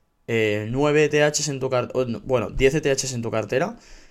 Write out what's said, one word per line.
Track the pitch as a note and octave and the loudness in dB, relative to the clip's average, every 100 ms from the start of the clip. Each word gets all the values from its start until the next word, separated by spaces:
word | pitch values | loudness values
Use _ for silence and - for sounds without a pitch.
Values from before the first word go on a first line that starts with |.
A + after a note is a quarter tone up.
| _ _ - | _ _ -4
eh, | A2+ A2 G#2+ G#2+ | 0 2 0 -2
nueve | C3 D3 D3+ | 0 2 4
E | D3 | 4
T | D3 D3+ | 4 2
Hs | D3+ D3+ | 0 -4
en | C3+ | -4
tu | B2+ | -2
car-, | B2+ A#2 | -2 0
o | B2 B2 | -2 -2
no, | A2 | -4
bueno, | - B2 G2+ | -2 -2 0
diez | - C3+ D3+ | 2 2 4
E | |
T | D3 | 0
Hs | C3+ C3 | 0 -2
en | B2 | -6
tu | A2+ | -4
cartera, | A2 G#2+ B2+ F#3 A#3 - - - | -4 -2 -2 -2 -6 -18 -20 -20